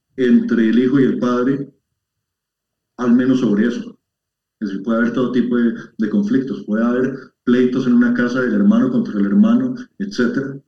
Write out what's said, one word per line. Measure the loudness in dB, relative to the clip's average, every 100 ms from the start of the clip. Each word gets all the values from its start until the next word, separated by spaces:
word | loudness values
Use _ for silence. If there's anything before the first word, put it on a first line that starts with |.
| _ -2
entre | 2 4 2 0 2
el | 2
hijo | 2 2
y |
el | 2 0
padre, | -2 0 -2 -2 -6 _ _ _ _ _ _ _ _ _ _ _ _ -4
al | 2
menos | 2 4 2
sobre | 2 2 0
eso. | -2 -10 -18 _ _ _ _ _ -12
Es | -8
decir, | -6
puede | -4 -2
haber | -2
todo | -2 -2
tipo | -2 0 0
de, | 0 -2 -10 -6
de | -2
conflictos, | -2 0 -2 -2 -8 -6
puede | -2
haber | -2 0 -2 -6 -14 _
pleitos | 0 2 2 0 2
en |
una | 2 2
casa | 2 -2 -2
del | 0
hermano | 2 2 4 2
contra | 0 -2 -2
el | 0
hermano, | 4 4 2 0 -6 -12 -12
etcétera, | -8 -4 -2 -2 -6 -10